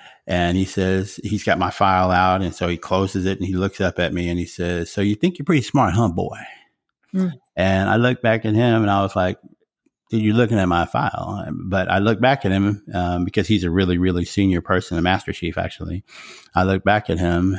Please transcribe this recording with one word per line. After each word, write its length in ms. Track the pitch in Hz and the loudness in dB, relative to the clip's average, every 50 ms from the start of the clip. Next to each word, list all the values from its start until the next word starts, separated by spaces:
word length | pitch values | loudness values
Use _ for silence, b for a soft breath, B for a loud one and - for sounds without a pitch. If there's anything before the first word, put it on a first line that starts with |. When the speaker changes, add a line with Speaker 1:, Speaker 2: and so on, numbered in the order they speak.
| B B B B _ | B B B B _
Speaker 1:
and 300 | - 90 87 87 87 87 | -4 -2 0 0 2 2
he 80 | 95 95 | 0 0
says, 560 | - - 101 95 95 95 95 92 107 - - | -2 -2 -2 0 0 0 0 -2 -4 -8 -10
he's 220 | - 101 107 98 - | -6 -4 -4 -2 0
got 140 | 107 87 90 | 0 0 0
my 120 | 92 92 | 0 -2
file 400 | - - 101 95 92 92 92 92 | 0 2 2 4 4 4 4 4
out. 320 | 90 90 92 92 92 95 | 4 4 4 4 2 2
And 120 | 95 87 - | 0 -2 -4
so 140 | - 95 87 | -4 -4 -4
he 80 | 87 | -4
closes 500 | 82 - - 95 92 95 95 - 98 90 | -4 -4 -2 0 0 0 0 -2 -2 -2
it 120 | 95 98 95 | -2 -2 -2
and 80 | 95 | -4
he 80 | 92 92 | -4 -2
looks 260 | 90 95 98 - - | -2 -2 -2 -2 -2
up 180 | 98 87 - - | -2 -2 -2 -2
at 140 | 87 80 | -2 -2
me 160 | - 90 87 87 | -2 -2 -2 -2
and 100 | 87 87 | -2 -2
he 60 | 87 | -4
says, 460 | - - - 87 87 87 85 85 - | -6 -6 -6 -4 -4 -2 -4 -6 -6
"So 100 | - - | -4 -2
you 140 | 101 104 104 | 0 0 0
think 240 | - - 185 180 - | 0 0 -2 -2 -2
you're 80 | 147 | -2
pretty 160 | - 170 143 | 0 0 0
smart, 320 | 117 - - 143 120 95 85 | 0 0 2 2 2 2 2
huh, 140 | 107 117 98 | 2 2 2
boy?" 280 | 82 92 - - - - - - - - _ _ _ _ _ _ _ _ _ _ - | 0 -2 -4 -6 -6 -10 -14 -16 -20 -20 _ _ _ _ _ _ _ _ _ _ -2
Speaker 2:
Mm. 180 | 190 185 180 139 - _ _ _ | -2 -2 -2 -4 -8 _ _ _
Speaker 1:
And 320 | - 92 95 98 95 98 98 | 0 0 2 2 2 2 2
I 80 | 101 | 2
look 240 | 113 120 123 127 - | 2 2 2 0 0
back 240 | - 113 113 113 - | 0 0 0 0 0
at 100 | 110 107 | 0 2
him 280 | 110 123 120 113 110 | 2 4 4 4 4
and 80 | 107 101 | 2 2
I 100 | 101 101 | 2 2
was 140 | 98 95 - | 0 0 0
like, 220 | 98 90 92 98 - - - _ _ _ _ _ _ _ _ _ _ _ _ | 0 0 0 -2 -6 -10 -20 _ _ _ _ _ _ _ _ _ _ _ _
"Dude, 100 | - 113 | -2 0
you're 120 | 107 107 107 | 2 2 4
looking 240 | 117 123 107 117 104 | 4 2 2 2 2
at 100 | 95 90 | 2 2
my 160 | 87 85 82 | 2 2 0
file." 640 | - - - - - - - 85 - 101 101 - - | 0 -2 -2 -2 -4 -4 -6 -6 -6 -8 -8 -8 -8
But 400 | - 85 - 92 95 95 92 87 | -10 -8 -6 -4 -2 -2 0 0
I 80 | 92 98 | 0 2
look 220 | 101 113 113 92 | 2 0 0 2
back 240 | 117 127 139 135 - | 2 2 2 2 0
at 80 | 95 | 0
him, 320 | 95 98 98 101 104 101 - - | 2 2 2 2 0 -2 -6 -6
um, 320 | 98 92 87 87 90 95 90 | -4 -2 -2 0 0 -2 -2
because 240 | 92 - 107 92 - | -2 0 0 0 2
he's 160 | 110 98 90 | 2 0 2
a 60 | 87 | 2
really, 260 | 82 95 95 87 90 | 2 2 2 2 2
really 300 | 87 90 92 87 87 87 | 2 2 0 0 0 -2
senior 340 | - - 101 98 95 90 87 | -2 0 2 2 2 2 2
person, 380 | - - 92 92 - - 82 82 | 0 0 0 0 0 -2 -2 0
a 40 | |
master 300 | 82 87 95 92 - - | 2 2 2 0 -2 -6
chief, 240 | - - 87 82 80 | -8 -6 -6 -6 -4
actually. 480 | 92 85 80 - - 87 82 85 92 B B B B B B B B B B - | -4 -6 -6 -6 -8 -8 -8 -8 -8 B B B B B B B B B B 0
I 100 | 92 92 | 0 2
look 200 | 95 95 95 - | 2 2 0 2
back 240 | 98 104 107 - - | 2 2 2 0 -2
at 100 | 85 82 | -2 0
him 380 | 87 87 85 85 87 95 95 | 0 0 2 2 2 0 0